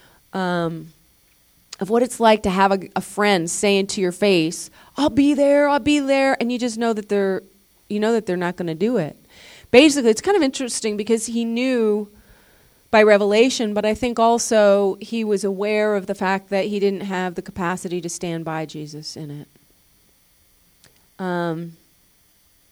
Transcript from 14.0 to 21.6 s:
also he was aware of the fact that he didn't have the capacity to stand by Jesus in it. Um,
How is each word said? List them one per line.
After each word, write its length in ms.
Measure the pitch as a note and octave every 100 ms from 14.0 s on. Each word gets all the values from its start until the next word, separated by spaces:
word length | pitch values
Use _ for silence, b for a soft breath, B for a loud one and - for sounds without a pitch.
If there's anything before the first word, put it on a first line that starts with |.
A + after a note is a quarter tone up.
| B3 A#3
also 800 | A3+ A#3 - A3 G#3 G3 G3+ F#3+
he 240 | - A#3
was 180 | G#3+ G3
aware 540 | G3 F#3+ G#3 G#3+ G#3+ G3+
of 100 | F#3
the 80 |
fact 360 | G3 F#3+ F#3+ G3
that 160 | G3 G#3
he 120 | G3+
didn't 220 | G3+ G3
have 340 | G3+ F#3 F#3
the 80 | F3
capacity 600 | F3 G3 F3 F3+ F#3 F3+
to 80 | E3+
stand 340 | - F3+ E3
by 220 | D#3+ D#3+ D#3
Jesus 500 | D3+ D3+ D3+ D#3 -
in 140 | D3+
it. 180 | D3 - _ _ _ _ _ _ _ _ _ _ _ _ _ _ _ _ -
Um, 600 | F#3 F3 F3 E3